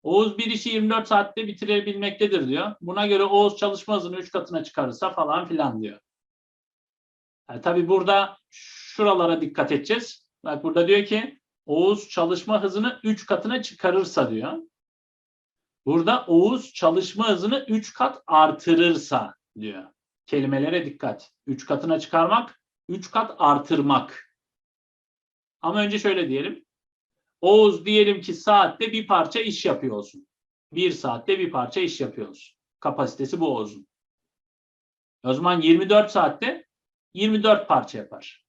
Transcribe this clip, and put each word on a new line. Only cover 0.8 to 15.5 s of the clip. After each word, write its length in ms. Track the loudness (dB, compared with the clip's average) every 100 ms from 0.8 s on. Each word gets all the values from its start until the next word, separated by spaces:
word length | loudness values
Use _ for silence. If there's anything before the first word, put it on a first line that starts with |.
| 0
dört 180 | 0 2
saatte 380 | 0 0 -6 -10
bitirebilmektedir 1000 | -8 -2 -2 -2 -6 -6 -2 0 0 -2
diyor. 260 | -4 -6 -8
Buna 260 | -8 -4 0
göre 180 | 2
Oğuz 320 | 4 4 4 2
çalışma 400 | -4 -4 -4 -4
hızını 200 | -4 -10
üç 160 | -6
katına 320 | -8 -6 -8
çıkarırsa 460 | -6 -6 -6 -4 -6
falan 380 | -4 -2 -2 -4
filan 340 | -2 -2 -4
diyor. 180 | -10 -12 _ _ _ _ _ _ _ _ _ _ _ _ _ _ -18
Yani 100 | -6
tabii 280 | -2 0 2
burada 480 | 2 4 2 0 -8 _
şuralara 880 | -20 -20 -20 -16 0 2 4 2 0
dikkat 320 | -2 -4 -2
edeceğiz. 540 | -2 -2 -4 -4 -18 _ _
Bak 200 | -10 -6
burada 240 | -2 0 4
diyor 160 | 2
ki 360 | 2 -4 -4 -14 _ _ -2
Oğuz 420 | 2 2 2 -4
çalışma 540 | -4 -2 -2 -2 -2
hızını 380 | 0 -2 -4 -4
üç 220 | -4 -4 -2
katına 360 | -4 -2 -6
çıkarırsa 680 | -8 -2 0 0 0 -2 -2
diyor. 280 | -2 -6 -10 -14 _ _ _ _ _ _ _ _